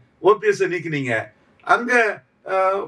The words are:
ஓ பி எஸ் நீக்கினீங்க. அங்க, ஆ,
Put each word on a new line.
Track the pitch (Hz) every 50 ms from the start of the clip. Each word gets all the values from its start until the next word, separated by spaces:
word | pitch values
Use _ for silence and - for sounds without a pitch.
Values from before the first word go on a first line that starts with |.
| _ _ _ -
ஓ | 151 190 208
பி | 202 202
எஸ் | 208 196 - 190
நீக்கினீங்க. | 165 180 175 151 165 151 139 135 123 113 110 101 - _ _ _ _ _ _
அங்க, | - 175 185 220 240 240 247 240 226 208 190 - _ _ _ _ -
ஆ, | - 190 190 190 190 196 202 220